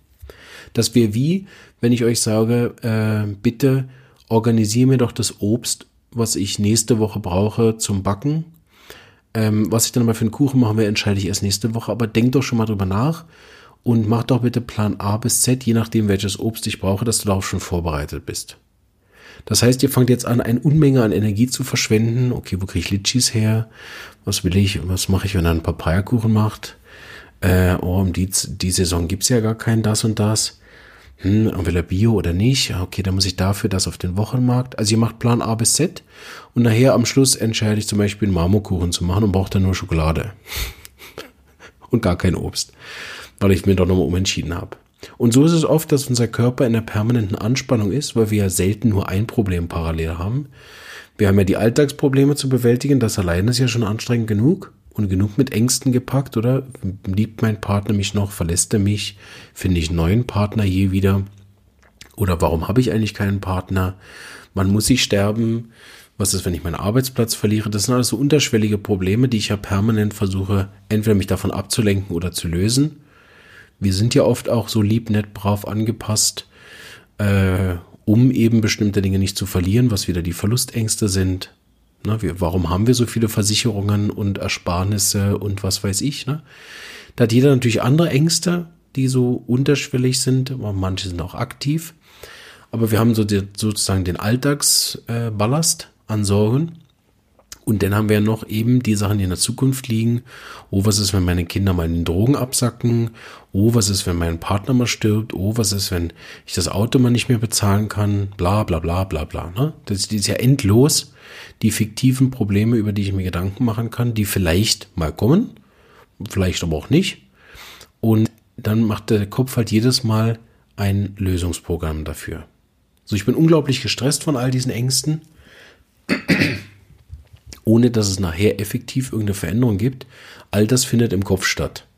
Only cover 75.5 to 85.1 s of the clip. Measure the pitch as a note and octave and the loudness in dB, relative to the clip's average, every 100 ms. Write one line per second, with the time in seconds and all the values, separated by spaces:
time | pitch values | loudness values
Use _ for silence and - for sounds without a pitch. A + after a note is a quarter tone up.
75.5 | G2+ - G#2 A2 - - A2 - - - | -2 -2 -4 -4 -4 -4 -2 -2 -4 -16
76.5 | - - - - - _ _ G2+ G2+ F#2+ | -20 -20 -20 -20 -20 _ _ 0 2 2
77.5 | F#2 F#2 F2 - - - G#2+ B2+ - A2+ | 2 0 -4 -8 -10 2 4 6 4 4
78.5 | A2+ A2 - G#2 G#2 F#2+ F#2+ F#2+ - G2 | 4 2 0 0 0 0 0 0 -2 -4
79.5 | F#2 F2+ G#2+ B2 G2+ - F2 E2+ E2 G#2 | -2 2 2 2 0 -2 -2 -2 -2 -2
80.5 | B2 - A#2 A2 - G#2+ F#2+ F#2+ F#2 - | -2 -2 -4 -4 -2 0 0 0 -2 -6
81.5 | _ _ _ _ _ - A2 F#2+ E2+ F2 | _ _ _ _ _ -4 -2 -2 -2 -2
82.5 | F#2 E2+ F2+ A2+ A#2+ A#2 - A2+ - G2+ | 0 0 0 2 2 2 0 0 0 0
83.5 | G#2+ A#2+ G2+ G2+ G#2 G#2 - G2+ G2 F#2+ | 0 0 -2 0 0 0 -2 -4 -2 -4
84.5 | - - F2 G2 G#2 - | -6 -4 -2 -2 -2 -2